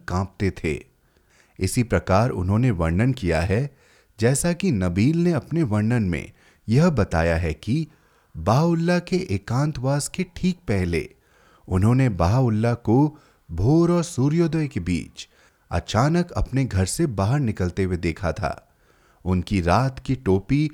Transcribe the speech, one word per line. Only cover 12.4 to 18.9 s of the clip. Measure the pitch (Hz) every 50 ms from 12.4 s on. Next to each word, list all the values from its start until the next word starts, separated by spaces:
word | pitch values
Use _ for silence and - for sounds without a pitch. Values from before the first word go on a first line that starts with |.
| 131 117 107 107 110 107 117
को | - - 104 110 135 151 151 151 - _ _ _ _ _ -
भोर | 85 82 95 127 156 165 170 170
और | 175 175
सूर्योदय | 156 - - 127 127 147 156 170 170 160 156 160 151 139
के | - 101
बीच | 85 92 87 78 52 - - - - _ _ _ _ _ _ _ _ -
अचानक | - 85 - - - 107 131 151 165 175 175 175
अपने | - - - - 127 135 135
घर | 107 - 95 95
से | - - - 170
बाहर | 151 104 98 95 107 135 151
निकलते | 139 110 101 - 92 87 - 101 95
हुए | 90 92
देखा | 82 85 85 78 - 87 82
था। | - - 90 69 - - _ _ _ _ _ _